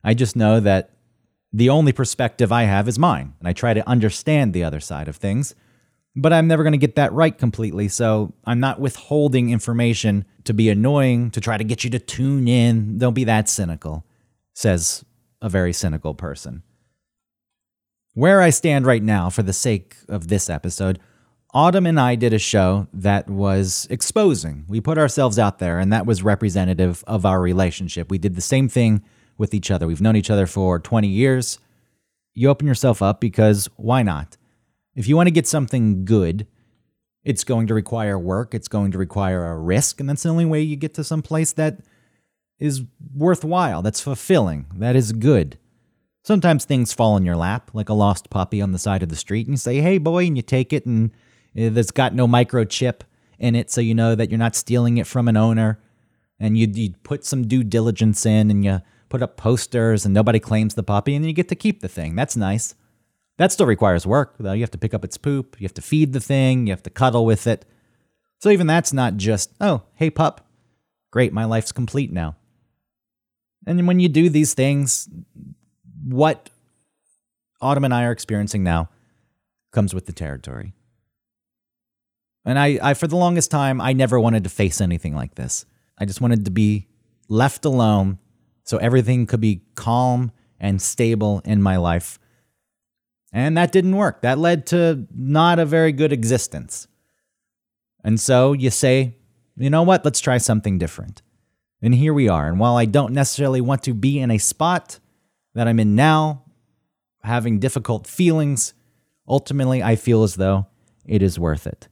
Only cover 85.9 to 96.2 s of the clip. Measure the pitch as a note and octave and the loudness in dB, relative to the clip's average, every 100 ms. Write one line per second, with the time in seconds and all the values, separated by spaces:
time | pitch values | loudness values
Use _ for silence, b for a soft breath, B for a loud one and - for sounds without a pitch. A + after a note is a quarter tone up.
85.9 | _ G2+ F#2+ B2 A#2 G2 F#2 G#2 G#2 - | _ -8 -2 0 0 0 0 0 0 -6
86.9 | _ _ _ _ G#2+ C3+ - D#3 B2+ A2+ | _ _ _ _ 0 0 0 -2 2 2
87.9 | G#2 F#2+ F#2 _ _ _ _ - A2+ A2+ | 2 0 -4 _ _ _ _ -6 -2 2
88.9 | C3 A2+ B2+ A2+ A#2 A2 F#2 _ - - | 2 2 0 0 0 0 -2 _ -10 -2
89.9 | A#2+ B2+ B2 B2 - _ _ G2+ G2 - | 0 0 0 -4 -8 _ _ -2 -2 -4
90.9 | - A#2 A2+ G#2 G2 - G#2+ G2 F#2 F2 | -2 0 2 0 -2 0 2 2 2 0
91.9 | E2+ - - _ _ _ _ _ _ _ | -2 -4 -18 _ _ _ _ _ _ _
92.9 | _ _ _ _ A2+ C#3 D#3+ F3 F#3+ F#3 | _ _ _ _ -4 0 2 2 2 2
93.9 | F#3+ G3 - A#2+ C3 E3+ E3+ - F3 E3+ | 2 0 0 -2 2 2 0 0 2 2
94.9 | D3+ - - C3 D3+ E3+ E3+ D#3+ D#3+ D#3+ | 0 -6 -8 0 2 4 2 2 2 2
95.9 | C3+ D3+ C3+ | 2 0 0